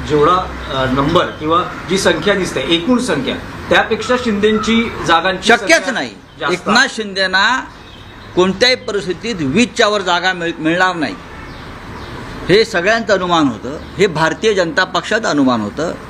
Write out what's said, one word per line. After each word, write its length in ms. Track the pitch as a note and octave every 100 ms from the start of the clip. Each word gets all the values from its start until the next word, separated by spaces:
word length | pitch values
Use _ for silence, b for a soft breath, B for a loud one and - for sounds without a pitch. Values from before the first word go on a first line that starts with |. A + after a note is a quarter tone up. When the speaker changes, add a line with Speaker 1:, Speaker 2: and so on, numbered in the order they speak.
| B2+
Speaker 1:
जेवढा, 580 | D3 D3+ F#3 F3+ - -
अ, 120 | C3+
नंबर 420 | C3 C3 D3 F3 D3+
किंवा 360 | - D#3 E3+ F3+ - -
जी 80 | F#3
संख्या 360 | F#3+ D#3+ E3
दिसते, 260 | G3 F3 C3+
एकूण 380 | C3 E3+ G#3 A#3+
संख्या, 360 | - D3+ C3 G#2+ - - -
त्यापेक्षा 440 | F3 G#3+ G#3+ - B3
शिंदेची 680 | A#3+ G3+ G#3 G#3+ G#3+ A3+ A#3 - D#3+
जागांची 420 | E3 F#3+ F3+ G#3+
Speaker 2:
शक्यच 300 | A#3 - D#4+
Speaker 1:
संख्या 140 | C#4
Speaker 2:
नाही. 180 | G#3 B2+ G2 - -
Speaker 1:
जास्त 120 | D3
Speaker 2:
एकनाथ 260 | F3+ - G#3+
Speaker 1:
आहे. 100 | C4 A3
Speaker 2:
शिंदेना 680 | G#3 F#3+ F#3+ F#3 G#3 B3+ - - - - - - - E3+
कोणत्याही 380 | F#3 F#3+ B3
परिस्थितीत 600 | B3 - G3+ F3 E3+ A3+ G3
वीसच्या 500 | C#3 E3 A#3+ - G#3+
वर 120 | G#3
जागा 320 | F#3 F3 F3+
मिळ-, 200 | F#3 E3+ E3
मिळणार 380 | D#3 E3+ F#3 F3
नाही, 180 | C3 F2+ - - - - - - - - - - - - -
हे 160 | G3
सगळ्यांचं 480 | G#3+ F3+ F3+ A3+ A3
अनुमान 320 | F#3+ F3+ E3+
होतं. 340 | C#3+ G#2+ A2+ D#3 - C3+
हे 80 | G3
भारतीय 480 | D#3 D#3+ D#3 A3
जनता 300 | G3 E3+ D#3
पक्षाचं 440 | F3+ F3 - G#3+ G#3+
अनुमान 320 | D3+ C3 A#2+
होतं 320 | G#2 G#2 E3 -